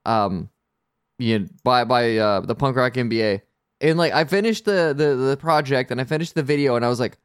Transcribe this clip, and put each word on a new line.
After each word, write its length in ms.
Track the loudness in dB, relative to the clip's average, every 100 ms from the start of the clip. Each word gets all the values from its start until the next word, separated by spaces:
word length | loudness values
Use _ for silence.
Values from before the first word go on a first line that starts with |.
| -2
um, 420 | 0 0 -4 -8 _ _ _ _ _ _ -6
you 180 | 0 0
know, 100 | -2 -4
by, 200 | 0 2
by, 340 | 2 2 2 2
uh, 220 | 0 0
the 160 | -2 -2
Punk 200 | -2 0
Rock 220 | -2 -2
M 120 | -2
B 120 | 0
A. 220 | 0 -2 -6 _ _ _
And, 200 | 0 2
like, 140 | 2
I 100 | 0
finished 420 | 0 0 0 -2 0
the, 300 | 0 2 2
the, 180 | 0 2
the 220 | 0 0
project 540 | 0 0 2 0 0
and 100 | -4
I 40 | -4
finished 280 | -4 -4
the 80 | -4
video 340 | 0 0 2 2
and 80 |
I 60 | 0
was 100 | 0
like, 200 | -4 -6